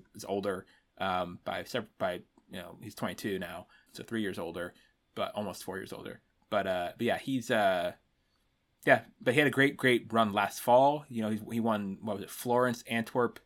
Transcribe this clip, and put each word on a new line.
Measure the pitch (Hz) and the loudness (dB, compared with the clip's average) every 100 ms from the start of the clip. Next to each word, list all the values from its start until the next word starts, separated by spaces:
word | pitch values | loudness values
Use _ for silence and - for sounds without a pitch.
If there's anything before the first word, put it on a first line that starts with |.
| - 101 | -16 -12
is | - | -4
older, | 101 98 92 - _ _ - | -2 -2 -4 -8 _ _ -6
um, | 95 90 87 87 - | -2 -2 -2 -6 -8
by | 92 | -8
sev-, | 85 120 110 - | -6 -6 -6 -6
by, | 95 90 - _ - | -4 -4 -10 _ -16
you | 92 | -12
know, | 90 - | -12 -14
he's | 104 - | -14 -8
twenty-two | 107 87 113 95 | -6 -4 -4 -4
now, | 87 87 - _ _ | -6 -10 -14 _ _
so | - | -18
three | - 113 | -8 -4
years | 101 98 | -4 -4
older, | 85 87 85 - _ _ _ | -6 -6 -8 -12 _ _ _
but | - 98 104 | -6 -4 -4
almost | 101 - | -6 -8
four | - 95 | -8 -8
years | - | -8
older. | - - - _ _ - | -12 -12 -14 _ _ -4
But, | 104 95 | 0 0
uh, | 92 87 - | 0 -2 -2
but | 117 | 0
yeah, | 90 | 0
he's, | - 131 117 | -2 -4 0
uh, | 117 98 92 87 - _ _ _ _ _ _ _ _ 156 | 4 4 4 -2 -6 _ _ _ _ _ _ _ _ 4
yeah, | 123 - - | 4 2 -6
but | - | 2
he | 127 | 4
had | 147 | 4
a | |
great, | 135 139 - | 4 2 4
great | 131 120 117 | 2 2 2
run | 113 110 | 2 4
last | 101 101 - | 2 0 0
fall. | - 123 139 147 - | 6 6 6 2 -4
You | 117 | -4
know, | 107 | -2
he, | 107 110 | -2 -4
he | 113 | -2
won, | 113 107 98 95 | 0 0 -2 -6
what | 110 101 | -6 -6
was | |
it, | - | -8
Florence, | - 123 120 123 117 - | -6 2 4 4 2 -2
Antwerp, | 117 113 131 117 - | -2 0 0 0 -2